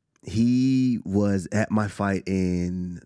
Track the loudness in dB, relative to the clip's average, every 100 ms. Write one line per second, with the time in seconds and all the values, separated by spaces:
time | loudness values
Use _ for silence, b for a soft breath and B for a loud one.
0 | _ _ -6 0 2 4 2 2 2 0
1 | 0 0 2 0 0 -2 0 0 -2 -2
2 | -2 -2 -2 0 0 0 -2 -4 -6 -10